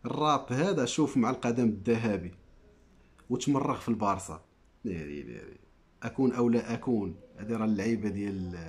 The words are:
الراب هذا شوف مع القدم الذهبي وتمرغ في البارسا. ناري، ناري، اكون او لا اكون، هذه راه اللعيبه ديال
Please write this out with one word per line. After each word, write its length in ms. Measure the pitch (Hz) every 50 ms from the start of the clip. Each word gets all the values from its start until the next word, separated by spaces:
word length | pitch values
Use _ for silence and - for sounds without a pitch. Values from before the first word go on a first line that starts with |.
| -
الراب 460 | 127 151 147 151 151 147 131 - -
هذا 320 | 123 131 160 202 185 151 123
شوف 320 | 117 - - 151 - -
مع 140 | 135 113 117
القدم 380 | 131 123 - 120 117 123 123 110
الذهبي 640 | 104 95 92 120 117 110 120 110 101 92 87 90 - - - - - - - - - - _ _ - - - _ _ - - -
وتمرغ 500 | 123 120 - 147 143 135 143 143 127 -
في 80 | - 120
البارسا. 560 | 113 107 110 101 98 95 - - 80 80 - _ _ _ _ _ _ _ -
ناري، 380 | 113 90 82 78 71 73 73
ناري، 360 | 64 58 60 50 - - - - - _ _ _ _ _ _ _
اكون 300 | - 117 - - 135 127
او 160 | 120 123 120 120
لا 260 | 117 117 110 117 117
اكون، 400 | - - 135 120 107 98 90 85 - - - -
هذه 200 | - 101 110 117
راه 80 | 107 110
اللعيبه 440 | 110 107 98 98 113 117 107 104 104
ديال 460 | 92 101 101 101 98 95 90 90 90 85 82